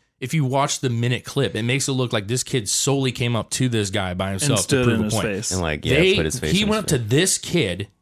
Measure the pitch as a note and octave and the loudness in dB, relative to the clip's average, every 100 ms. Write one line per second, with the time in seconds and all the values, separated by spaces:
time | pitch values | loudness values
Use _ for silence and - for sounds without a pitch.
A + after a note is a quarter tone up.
0 | _ _ B2+ D#3+ C3 C3+ C#3+ - C3 A#2 | _ _ -2 0 2 2 0 -2 -2 0
1 | A#2+ A#2+ - - A2+ G#2+ A#2 C3+ C3+ C3 | 0 -2 -2 -2 -2 0 0 0 0 -2
2 | B2 A2+ G2+ B2+ - C3 G2 - - C#3 | 0 -2 -2 -4 -2 -4 -2 -2 0 2
3 | C3 A#2+ A#2+ A#2 G2+ - B2+ A2+ G2 G2+ | 0 0 0 0 -2 -2 0 0 0 -2
4 | F#2 F2+ F#2+ G2 D3 A2 - C3+ B2 A#2 | -2 -2 -4 -2 0 2 2 2 4 2
5 | G#2+ G#2+ A2+ G2 A2 F#2 E2 D2+ D#2 C#3+ | 2 0 0 -2 -2 -2 0 -2 2 4
6 | F#3 G3+ D#2 B2+ - F3+ G#3 G#3+ F#3 C#3+ | 4 2 0 -2 0 2 2 0 0 -2
7 | G#2+ C3+ F#3+ - - F3 G#2+ F2 - _ | 2 2 2 0 -2 0 0 -2 -8 _